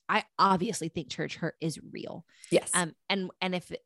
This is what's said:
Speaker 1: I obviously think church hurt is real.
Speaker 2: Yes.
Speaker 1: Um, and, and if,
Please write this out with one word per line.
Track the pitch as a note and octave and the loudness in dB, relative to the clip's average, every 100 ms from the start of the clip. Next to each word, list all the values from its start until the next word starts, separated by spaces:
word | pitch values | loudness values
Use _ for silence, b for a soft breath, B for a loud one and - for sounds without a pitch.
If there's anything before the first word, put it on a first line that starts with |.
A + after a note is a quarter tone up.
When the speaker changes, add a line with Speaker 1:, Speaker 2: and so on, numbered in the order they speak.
| - | 0
Speaker 1:
I | G3+ - - | 0 0 4
obviously | G3 F#3+ A3 F3 D#3+ | 6 6 2 -2 -4
think | F3 - | -6 -6
church | - D3+ - | -6 -6 -4
hurt | D#3+ - | -6 -4
is | E3 - - | -6 -6 -10
real. | - - - - b b | -12 -10 -10 -14 b b
Speaker 2:
Yes. | - - | 2 2
Speaker 1:
Um, | F3 E3+ - - | 0 0 -4 -4
and, | G3 F#3 - | -2 -2 -4
and | F#3 | -4
if, | F3+ - - | -4 -6 -10